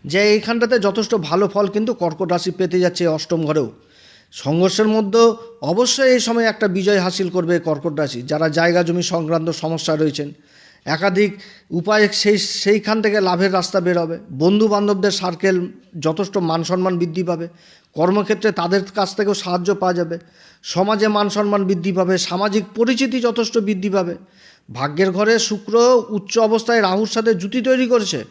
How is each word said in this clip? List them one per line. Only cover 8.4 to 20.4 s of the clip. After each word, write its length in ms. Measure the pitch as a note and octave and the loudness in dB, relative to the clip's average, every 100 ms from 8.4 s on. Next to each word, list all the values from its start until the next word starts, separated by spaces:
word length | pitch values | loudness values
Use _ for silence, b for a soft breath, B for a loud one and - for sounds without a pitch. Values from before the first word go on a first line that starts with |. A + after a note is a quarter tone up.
| D#3+ | 0
জায়গা 340 | D#3 E3+ F3 | 2 2 2
জমি 200 | E3+ F3 | 0 -2
সংক্রান্ত 480 | E3+ E3+ D#3 E3 D#3+ | -2 -4 -2 -2 -2
সমস্যা 460 | D#3 D#3+ E3 - D#3 | -6 -6 -4 -2 0
রয়েছেন, 360 | D#3 C#3+ C#3+ D3 b b b b | 0 -2 -10 -12 b b b b
একাধিক 560 | - D#3 F#3+ F3+ G#3 G#3 B B B | -6 -2 0 2 0 -2 B B B
উপায়ে 380 | E3+ E3+ G#3+ G3+ | -6 0 2 2
সেই, 260 | G#3 G#3 G#3 | 2 0 0
সেইখান 640 | - - G3 G#3+ G#3 A3 | -2 -4 0 0 0 0
থেকে 180 | G#3+ G#3 | 0 0
লাভের 320 | F#3 F3+ F#3+ | 0 2 2
রাস্তা 280 | F#3 F3 G3 | 0 0 -2
বের 180 | F3 F3 | 0 0
হবে। 200 | E3 E3 - | -2 -8 -10
বন্ধু 360 | C3 E3 G#3 A3 | 0 2 4 2
বান্ধবদের 420 | G3+ G3+ G3 G3+ | 2 0 0 0
সার্কেল 560 | G3 F3+ E3+ F#3+ F#3 F3+ - _ E3+ | 0 -6 -2 0 0 -2 -10 _ -4
যথেষ্ট 360 | D#3 D#3+ G3+ G3+ | -4 -2 -2 -2
মান 280 | E3+ E3 | 0 -2
সম্মান 340 | D#3+ F#3 F#3 F3 | -2 -2 0 0
বৃদ্ধি 240 | E3+ D#3+ | -2 -2
পাবে, 260 | F3 E3 E3+ b b b b | -4 -4 -8 b b b b
কর্মক্ষেত্রে 600 | - F3+ G3+ G3+ G#3+ G#3+ | -2 0 0 0 -2 -2
তাদের 280 | F#3 F3 G3 G3 | -2 0 -2 -2
কাছ 220 | G#3+ F#3+ - | -4 -4 -2
থেকেও 180 | G3+ | -2
সাহায্য 400 | G3 F3+ F3+ F3 | -2 -2 -2 0
পাওয়া 180 | G3 F#3 | 0 0
যাবে, 260 | F3 E3 E3+ b b | 0 -4 -6 b b